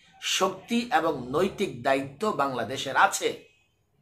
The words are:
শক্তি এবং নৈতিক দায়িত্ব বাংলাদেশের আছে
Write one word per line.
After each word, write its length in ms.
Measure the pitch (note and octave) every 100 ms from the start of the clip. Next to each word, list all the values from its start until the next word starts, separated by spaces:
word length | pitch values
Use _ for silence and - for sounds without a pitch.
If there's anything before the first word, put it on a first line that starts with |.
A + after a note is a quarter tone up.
| _ -
শক্তি 680 | - - F#3 - - A#3 A#3+
এবং 220 | D#3 D#3+ C#3+ B2
নৈতিক 520 | D3 F#3+ - F3+ B2
দায়িত্ব 480 | C#3 C#3 C#3 - G#3+
বাংলাদেশের 640 | C#3 C#3 B2 A2 C3+ C3+ C3
আছে 320 | F#3+ - E3+ - - _ _ _ _ _